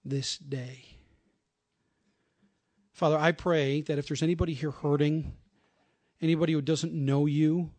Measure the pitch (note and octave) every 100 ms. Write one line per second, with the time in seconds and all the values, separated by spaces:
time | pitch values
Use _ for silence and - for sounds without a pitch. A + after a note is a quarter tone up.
0 | - C#3 C3 - C#3+ C3+ B2 C3 - -
1 | _ _ _ _ _ _ _ _ _ _
2 | _ _ _ _ _ _ _ _ _ -
3 | D#3+ D#3 D#3 E3 F3+ E3 C3+ C#3+ D3 D3
4 | C#3+ C#3+ D#3+ E3+ F3 C#3 D3 C3+ D3+ C#3+
5 | D3 D#3 C#3+ - _ _ _ _ _ _
6 | _ _ D#3+ E3 E3 D#3 C3+ D#3 E3 D#3+
7 | C3+ C#3 D3 D3 D#3 E3+ E3